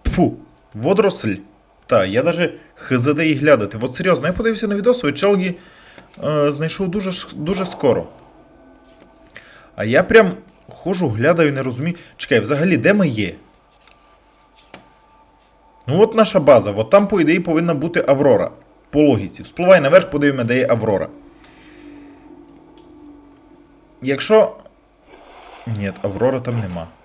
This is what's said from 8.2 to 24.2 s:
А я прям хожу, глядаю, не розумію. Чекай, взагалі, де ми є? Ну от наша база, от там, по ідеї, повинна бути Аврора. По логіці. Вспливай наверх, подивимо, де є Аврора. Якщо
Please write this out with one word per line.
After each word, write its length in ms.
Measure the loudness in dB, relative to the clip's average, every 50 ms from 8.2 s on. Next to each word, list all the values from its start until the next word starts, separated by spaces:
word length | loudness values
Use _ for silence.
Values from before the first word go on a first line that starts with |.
| -20 -20 _ -20 _ _ _ -20 -20 -20 _ _ _ _ _ _ -20 _ _ _ _ _ _ -20 -20 -20 -20 -20 -20 _ _
А 80 | -8 -4
я 200 | 0 2 2 2
прям 280 | 6 6 6 6 6 -2 -8 -16 -20 _ _ _ -20
хожу, 400 | -20 -12 -8 -6 -4 -2 -2 -4
глядаю, 440 | -2 0 0 2 2 2 2 0 0
не 100 | -4 -6
розумію. 320 | -6 -6 -6 -6 -6 -8 -8 -14 -20 -18
Чекай, 220 | -18 -4 0 0 0
взагалі, 380 | 0 0 -2 0 0 0 0
де 160 | 2 2 2 2
ми 140 | 2 2
є? 260 | 0 0 -4 -6 -6 -6 -12 _ _ _ _ _ _ _ _ _ -20 _ _ _ _ _ _ _ _ _ _ _ _ _ _ _ _ -20 -20 _ _ _ _ _ _ _ _ _ _ _ _ _ _ _ _ _ _ _ _ _
Ну 140 | -2 2 2
от 140 | 2 4 4
наша 240 | 2 2 2 2 2
база, 320 | 6 6 6 6 4 0
от 180 | -4 -6 0 4
там, 180 | 4 4 4
по 140 | 2 0 0
ідеї, 180 | 2 2 0 0
повинна 340 | -2 -2 -2 -2 0 -2 -2
бути 320 | -4 -4 -4 -4 -2 0
Аврора. 440 | 0 0 2 4 4 4 4 2 -4 -8 -16 _ _ _ _ _ _
По 100 | 0 2
логіці. 440 | 2 4 2 0 -2 -8 -14 -16 -18
Вспливай 380 | -14 -8 -2 4 6 6 6
наверх, 280 | 6 4 4 4 4 2
подивимо, 340 | -4 0 0 0 0 0 -2
де 140 | -2 0
є 100 | 0 2 0
Аврора. 380 | 0 0 0 -2 -2 -2 -2 -6 -10 -20 -20 -20 -20 -20 -20 -20 -20 -20 -20 -20 -20 -20 -20 -20 -20 -20 -20 -20 -20 -20 -20 -20 -20 -20 -20 -20 -20 -20 -20 -20 -20 -20 -20 -20 -20 -20 -20 -20 -20 -20 -20 -20 -20 _ _ -20 -20 _ _ _ _ _ _ _ _ _
Якщо 540 | -6 -6 -4 -4